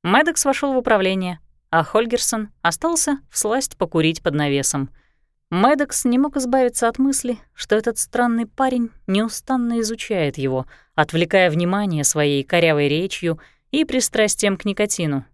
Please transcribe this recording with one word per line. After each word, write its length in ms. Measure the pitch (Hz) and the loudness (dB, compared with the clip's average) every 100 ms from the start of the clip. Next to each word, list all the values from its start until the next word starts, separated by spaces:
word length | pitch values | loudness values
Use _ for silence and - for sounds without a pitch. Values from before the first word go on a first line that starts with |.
Медекс 420 | 175 226 311 320 | 4 4 4 0
вошел 280 | 277 269 285 | 0 0 0
в 60 | 262 | 0
управление, 600 | 240 214 190 190 180 175 _ _ _ | 2 2 2 -2 -4 -8 _ _ _
а 140 | 165 | 0
Хольгерсон 640 | 160 - 233 240 - 226 208 _ | 2 0 0 -2 -2 -4 -6 _
остался 580 | - - 330 330 - 277 - | -2 0 -2 0 0 -2 -4
всласть 460 | - 214 247 262 - | -4 -2 -2 -4 -4
покурить 460 | 170 165 160 156 | -2 2 0 0
под 120 | 175 | -2
навесом. 560 | 147 147 139 135 143 139 - _ _ _ _ _ | 0 0 0 0 -2 -4 -8 _ _ _ _ _
Мэддокс 540 | 175 233 294 285 - | 2 4 4 0 -2
не 140 | 247 247 | 0 2
мог 180 | 285 277 | 0 -2
избавиться 520 | 254 262 247 - 233 | 0 2 2 0 -2
от 100 | 226 | 0
мысли, 400 | 269 269 247 233 _ | 0 0 -4 -8 _
что 200 | - - | -16 -2
этот 240 | 240 233 220 | 0 0 -4
странный 480 | - 240 240 233 226 | -4 0 0 0 -4
парень 440 | - 262 254 226 - - | -2 0 0 -4 -6 -2
неустанно 760 | 196 220 - - 262 240 233 | -2 -2 -6 -4 -2 0 -2
изучает 580 | 220 226 - 202 147 135 | -4 -6 -4 -2 -2 -2
его, 280 | 135 131 131 - _ | -2 -2 -6 -16 _
отвлекая 560 | - 151 165 170 196 180 | -2 0 0 2 4 4
внимание 540 | 156 175 196 202 156 | 2 0 0 0 0
своей 400 | 139 156 147 143 | 0 0 0 0
корявой 440 | 135 175 165 147 143 | 0 2 4 4 2
речью 520 | 151 190 - 170 160 - _ _ | 0 -4 -4 -4 -4 -10 _ _
и 140 | 285 | -2
пристрастием 720 | 320 254 - - 214 - 208 190 | 0 0 0 0 0 2 -2 0
к 80 | |
никотину 600 | 208 196 208 - 160 139 - | -4 -2 -2 0 -2 -2 -6